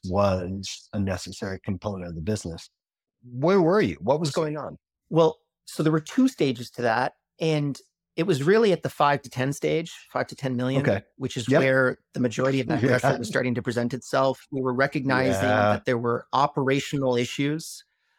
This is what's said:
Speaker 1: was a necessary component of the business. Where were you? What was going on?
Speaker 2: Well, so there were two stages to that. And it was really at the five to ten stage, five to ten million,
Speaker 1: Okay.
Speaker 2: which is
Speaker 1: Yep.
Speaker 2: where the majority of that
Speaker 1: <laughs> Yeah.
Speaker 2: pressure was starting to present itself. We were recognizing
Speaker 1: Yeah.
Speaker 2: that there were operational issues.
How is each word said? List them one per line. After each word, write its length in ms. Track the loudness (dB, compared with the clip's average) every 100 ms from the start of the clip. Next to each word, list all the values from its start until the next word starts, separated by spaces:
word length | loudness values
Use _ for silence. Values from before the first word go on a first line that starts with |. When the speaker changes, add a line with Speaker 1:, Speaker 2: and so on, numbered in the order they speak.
| -2
Speaker 1:
was 840 | 2 2 2 -2 -8 -10 -14 -8
a 60 | -4
necessary 600 | -2 -4 -8 -10 -8 -8
component 440 | -8 -6 -6 -8 -10
of 60 | -8
the 60 |
business. 480 | -4 -4 -6 -12 -16 _ _ _ _ _
Where 380 | -14 -4 2 4
were 200 | 4 2
you? 160 | 0 -2
What 180 | 0 0
was 120 | 0
going 260 | -2 -4 -6
on? 200 | -10 -14 _ _ _
Speaker 2:
Well, 300 | 4 4 2 _ _ -14
so 160 | -2
there 100 | 0
were 80 | 0
two 280 | 0 2 2
stages 420 | 2 0 0 -8
to 120 | -2
that. 300 | 0 0 -2 -6 _ _
And 400 | 0 0 -2 -6 _ _ _ -4
it 80 |
was 200 | 0 2
really 280 | 4 4 4
at 120 | 2
the 60 | -2
five 320 | 0 2 2
to 60 | -4
ten 240 | -4 -2
stage, 380 | -2 -2 -2 -4 -14 -8
five 160 | -6 -6
to 80 | -6
ten 200 | -4 -2
million, 260 | 0 2
Speaker 1:
Okay. 200 | 2 0 -4 _
Speaker 2:
which 200 | -8 -6
is 100 | 2
Speaker 1:
Yep. 120 | 4
Speaker 2:
where 380 | 6 4 2 0 _
the 60 | -4
majority 400 | -2 0 0 0
of 80 | 0
that 140 | 0
Speaker 1:
<laughs> 20 |
Yeah. 160 | 2 4
Speaker 2:
pressure 180 | 2 0
was 100 | -2
starting 280 | -2 0 -2
to 60 |
present 320 | -2 -2 -2
itself. 540 | -4 -2 0 2 0 -6
We 100 | -4
were 120 | -2
recognizing 720 | 0 0 0 0 2 2 2
Speaker 1:
Yeah. 300 | 2 4 4
Speaker 2:
that 120 | 2 0
there 120 | -2
were 300 | 0 -4 -2
operational 840 | 0 0 0 0 0 -2 -2 0 0
issues. 680 | -2 -2 -2 -4 -8 -16 _ _ _